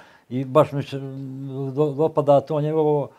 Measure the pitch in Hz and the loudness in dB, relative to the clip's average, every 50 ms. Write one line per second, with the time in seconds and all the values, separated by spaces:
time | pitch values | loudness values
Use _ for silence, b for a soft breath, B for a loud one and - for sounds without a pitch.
0 | B B B B B B 117 127 139 131 127 156 143 - 135 143 135 - - 139 | B B B B B B -6 -6 -4 2 4 4 4 4 2 -6 -6 -6 -8 -10
1 | 135 135 135 139 135 135 131 135 135 139 131 131 139 135 131 135 151 151 135 131 | -10 -10 -12 -12 -12 -12 -12 -10 -10 -10 -8 -6 -6 -4 0 0 0 0 0 0
2 | 160 156 156 156 147 139 143 139 - - 160 147 147 151 156 160 156 151 151 147 | -2 0 0 0 4 6 6 4 4 2 -2 -2 -2 0 0 2 2 2 2 2
3 | 135 120 b | 0 -4 b